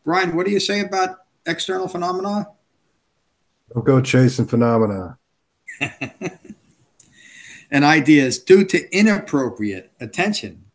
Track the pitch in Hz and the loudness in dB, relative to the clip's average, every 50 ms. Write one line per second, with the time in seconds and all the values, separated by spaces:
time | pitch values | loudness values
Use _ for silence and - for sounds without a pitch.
0 | _ 156 170 185 185 175 165 165 185 196 202 190 - - 202 208 202 185 190 190 | _ -2 -2 -2 -2 -2 -2 -2 -2 0 -2 -2 -2 -2 -4 -4 -4 -4 -2 -2
1 | 185 185 185 _ _ _ _ _ _ 165 165 - - - 190 185 190 180 - 180 | -2 -4 -6 _ _ _ _ _ _ -8 -6 -6 -6 -6 -6 -6 -6 -8 -6 -6
2 | 175 180 180 185 190 202 202 208 208 - _ _ _ _ _ _ _ _ _ _ | -6 -6 -6 -6 -6 -6 -6 -6 -8 -8 _ _ _ _ _ _ _ _ _ _
3 | _ _ _ _ _ _ _ _ _ _ _ _ _ _ - 117 110 139 135 131 | _ _ _ _ _ _ _ _ _ _ _ _ _ _ -8 -2 0 2 2 2
4 | 131 - - 127 127 120 123 - 117 - - 117 120 117 117 113 110 104 101 95 | 2 2 2 4 4 4 2 0 -2 0 0 0 2 2 2 2 0 0 -2 -8
5 | 92 85 - _ _ _ _ _ _ _ _ _ _ - - - 143 - - _ | -10 -12 -16 _ _ _ _ _ _ _ _ _ _ -20 -10 -10 -10 -10 -10 _
6 | 135 - _ _ 185 175 - _ _ - - _ _ _ _ _ _ _ _ _ | -14 -14 _ _ -12 -12 -12 _ _ -20 -20 _ _ _ _ _ _ _ _ _
7 | - _ _ - - - - - - - - - - _ 120 139 147 147 156 160 | -20 _ _ -20 -20 -20 -20 -20 -20 -20 -20 -20 -12 _ 0 2 4 4 4 4
8 | 131 147 151 143 135 127 120 - _ - 185 196 196 185 - 170 - - - 190 | 6 6 6 6 6 2 -2 -4 _ 6 6 6 6 2 -2 -4 -4 -2 0 2
9 | 214 220 202 190 - - - 139 131 117 98 - 107 104 98 92 - _ _ _ | 4 4 2 0 -4 -4 -4 -2 -2 -4 -6 -6 -6 -6 -6 -10 -14 _ _ _
10 | 120 110 - - 185 214 208 - - 98 82 87 92 _ | -16 -10 -6 -4 -4 -4 -4 -6 -8 -12 -18 -20 -20 _